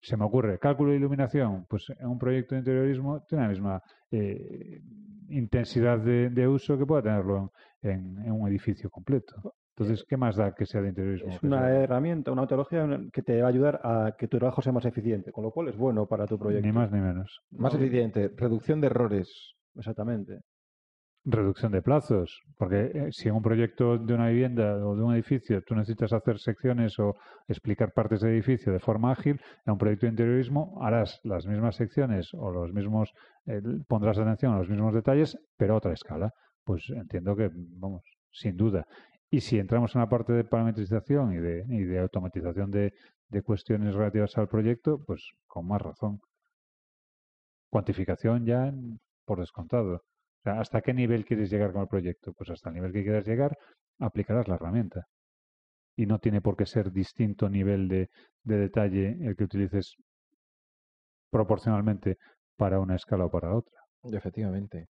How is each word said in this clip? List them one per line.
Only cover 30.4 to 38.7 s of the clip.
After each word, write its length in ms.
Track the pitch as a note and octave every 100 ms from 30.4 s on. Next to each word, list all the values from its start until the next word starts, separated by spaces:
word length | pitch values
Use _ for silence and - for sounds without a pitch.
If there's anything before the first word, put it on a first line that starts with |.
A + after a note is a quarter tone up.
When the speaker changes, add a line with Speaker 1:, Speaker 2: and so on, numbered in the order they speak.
| A#2+ D3+ G3+ -
Speaker 1:
harás 380 | A2+ A#2 G2+ -
las 220 | A#2 F#2 F2+
mismas 300 | G#2 A#2 -
secciones 580 | A2+ - C3+ G2+ E2+
o 160 | F3+ A2
los 200 | F2+ E2+
mismos, 400 | G2+ G2+ G#2+ G#2+ _ - _ -
eh, 160 | G#2 G#2+ C3+ D3
pondrás 300 | A2 G#2 G#2
atención 340 | A2 A2 C3+
a 60 | G2+
los 100 | F2+
mismos 240 | G#2 A2
detalles, 460 | A2 A2+ C#3 D#3 - _ _
pero 160 | G2+
a 40 | A2
otra 160 | G2+
escala. 400 | D#2+ - E2 G2+ - _ _
Pues 260 | - F2+ -
entiendo 440 | B2 - F#2+ F2
que, 160 | G2+ G#2
vamos, 480 | E2+ F2 F2+ F#2+ F#2 _ _ _
sin 280 | - A2 F2+
duda. 260 | G#2+